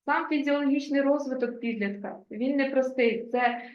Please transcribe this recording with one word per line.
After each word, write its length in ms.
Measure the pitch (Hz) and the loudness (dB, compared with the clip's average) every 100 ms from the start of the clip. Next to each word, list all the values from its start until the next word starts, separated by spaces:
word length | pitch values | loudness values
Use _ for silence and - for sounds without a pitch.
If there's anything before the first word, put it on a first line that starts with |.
| - | -2
сам 240 | 320 311 | -2 0
фізіологічний 720 | 302 285 285 285 285 - 277 | 0 2 2 2 0 2 2
розвиток 580 | 277 285 262 254 240 - | 4 2 0 -2 -2 -2
підлітка, 600 | 233 226 202 202 - - - | -4 -2 -4 -4 -10 -12 -12
він 240 | 214 262 285 | -4 0 0
непростий. 720 | 269 262 254 262 233 202 - | 2 2 0 2 2 2 -2
Це 360 | 247 240 240 - | 0 0 -2 -10